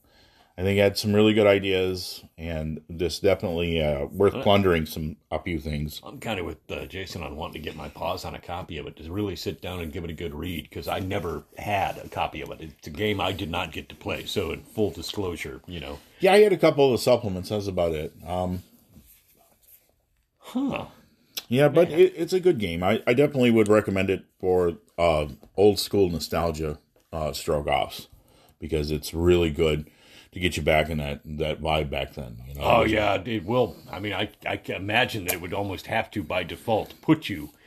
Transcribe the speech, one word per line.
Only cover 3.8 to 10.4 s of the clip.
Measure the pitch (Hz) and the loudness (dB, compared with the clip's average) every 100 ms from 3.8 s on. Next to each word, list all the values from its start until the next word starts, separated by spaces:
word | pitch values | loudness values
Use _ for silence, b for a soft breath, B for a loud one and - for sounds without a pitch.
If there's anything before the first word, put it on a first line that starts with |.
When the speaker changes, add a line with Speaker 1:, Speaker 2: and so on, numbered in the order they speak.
| 76 71 71 | 0 0 -4
Speaker 1:
worth | 87 98 | 2 4
Speaker 2:
Uh, | 107 | 4
Speaker 1:
plundering | 110 101 95 82 78 | 4 4 4 2 0
some, | 85 78 78 _ | -6 -8 -8 _
a | 80 | -6
few | 90 80 | -4 -6
things. | 78 73 76 - | -4 -6 -6 -8
Speaker 2:
I'm | 80 135 | -16 -12
kinda | 120 101 | -8 -6
with, | 82 73 - | -8 -12 -12
uh, | 76 67 | -10 -10
Jason | 95 92 92 | -12 -10 -10
on | 71 73 | -10 -10
wanting | 85 80 | -10 -10
to | 78 | -12
get | 76 | -12
my | 73 | -14
paws | - - 92 85 | -8 -6 -6 -8
on | |
a | 73 | -12
copy | - 87 - 80 | -10 -10 -10 -12
of | 71 | -12
it, | 78 | -14
to | 78 | -10
really | 95 101 85 | -6 -4 -6
sit | 104 80 | -8 -8
down | 92 90 | -10 -10
and | 82 | -8
give | 87 | -8
it | 82 | -10
a | 78 | -8
good | 85 | -10
read, | 73 | -8